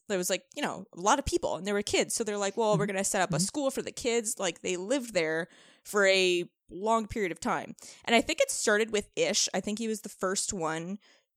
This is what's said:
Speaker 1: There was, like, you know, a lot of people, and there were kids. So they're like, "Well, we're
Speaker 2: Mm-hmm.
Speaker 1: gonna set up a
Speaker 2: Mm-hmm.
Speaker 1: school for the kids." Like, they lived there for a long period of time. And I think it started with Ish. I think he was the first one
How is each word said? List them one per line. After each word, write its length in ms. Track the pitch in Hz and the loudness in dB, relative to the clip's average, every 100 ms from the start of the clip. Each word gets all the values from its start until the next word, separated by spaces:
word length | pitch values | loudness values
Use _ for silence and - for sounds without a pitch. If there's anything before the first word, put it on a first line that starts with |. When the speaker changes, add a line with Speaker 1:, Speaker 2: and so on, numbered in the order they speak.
| - | -4
Speaker 1:
There 80 | 190 | -2
was, 140 | 180 | 0
like, 140 | 185 - | -2 -4
you 80 | - | -6
know, 240 | 220 151 190 - | -6 -6 -12 -2
a 40 | |
lot 180 | 196 269 | 2 2
of 60 | |
people, 320 | - 349 - 160 | 2 -2 -2 -4
and 100 | 190 | -2
there 80 | |
were 80 | 202 | -2
kids. 320 | - - 170 | 0 0 0
So 80 | - | -2
they're 160 | 214 208 | -2 -2
like, 180 | 196 226 | -2 0
"Well, 220 | 220 196 | 2 2
we're 60 | |
Speaker 2:
Mm-hmm. 80 | 208 | 2
Speaker 1:
gonna 100 | 190 | -2
set 160 | 196 202 | 0 0
up 100 | 175 | 0
a 40 | 156 | 0
Speaker 2:
Mm-hmm. 60 | |
Speaker 1:
school 260 | 196 294 269 | -2 -2 -2
for 100 | 247 | -2
the 80 | 156 | -6
kids." 460 | - 240 233 214 - | -4 -2 0 -2 -2
Like, 220 | 185 170 | -4 -4
they 140 | 180 180 | -4 -4
lived 360 | 196 277 240 | -2 -2 0
there 340 | 185 156 160 175 - - _ | -2 0 -2 -4 -12 -20 _
for 220 | - 208 190 | -2 4 6
a 380 | 190 185 175 170 _ - | 6 6 2 -2 _ -18
long 380 | 175 214 226 202 | -4 0 0 0
period 240 | 208 185 | -2 -4
of 80 | - | -2
time. 340 | 233 156 - - - - | -2 -4 -6 -14 -18 -8
And 100 | - | 2
I 60 | 226 | 2
think 200 | - 330 | 4 2
it 100 | 539 | 2
started 380 | - - 208 226 | 2 2 4 2
with 160 | 208 - - | -2 -2 -2
Ish. 320 | 160 208 - | 0 2 0
I 60 | 190 | -2
think 200 | 202 214 | -2 -4
he 80 | 226 | -4
was 140 | 214 | -4
the 60 | 202 | -8
first 440 | - 190 202 - | -4 -2 -2 -2
one 480 | 196 156 160 170 202 _ _ _ | -2 -2 -4 -6 -10 _ _ _